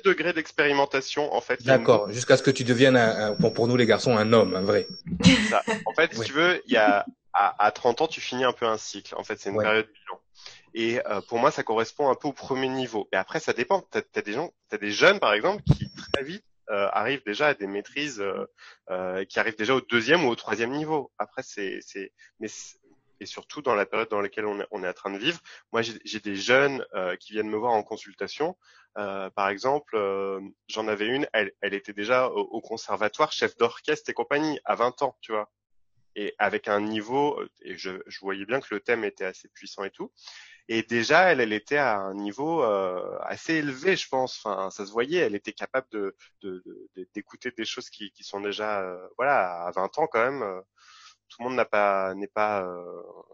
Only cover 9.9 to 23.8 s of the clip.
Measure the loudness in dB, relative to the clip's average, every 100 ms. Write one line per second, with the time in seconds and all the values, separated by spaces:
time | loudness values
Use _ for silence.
9.9 | -10 -16 -16 _ _ -20 -20 _ -4 -2
10.9 | -2 -2 -6 -4 2 2 2 -2 0 0
11.9 | 0 0 0 -2 -8 -6 -2 -2 -2 -2
12.9 | -4 -2 -2 -2 -4 -2 -2 0 0 0
13.9 | -6 -4 -6 -4 -6 -6 -10 _ -6 -4
14.9 | 6 6 6 4 4 2 -2 2 2 0
15.9 | -12 -6 -6 -6 -10 -16 _ -6 0 0
16.9 | 0 -2 -4 -4 0 0 0 -4 -6 -6
17.9 | -6 -6 -4 -4 -4 -8 _ -20 -20 -8
18.9 | -6 -4 -4 -4 -2 -2 -2 0 0 2
19.9 | 0 4 4 4 0 -4 -4 -2 -4 -4
20.9 | -4 -6 _ -8 -8 -12 -8 -8 -8 -12
21.9 | -14 -14 _ -20 _ -12 -12 -18 -20 _
22.9 | _ _ _ -16 -16 -16 -8 0 0